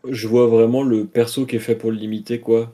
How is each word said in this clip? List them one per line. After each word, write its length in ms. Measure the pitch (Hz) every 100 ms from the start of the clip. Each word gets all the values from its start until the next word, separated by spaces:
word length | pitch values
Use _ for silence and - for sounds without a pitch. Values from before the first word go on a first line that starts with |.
| 127
je 180 | 123 110
vois 180 | 120 120
vraiment 360 | 113 113 127
le 240 | 135 110 101
perso 400 | 120 117 - 127
qui 100 | 117
est 20 |
fait 160 | 113
pour 160 | 113 113
le 60 | 110
limiter, 420 | 110 110 - 120
quoi. 340 | 117 113 117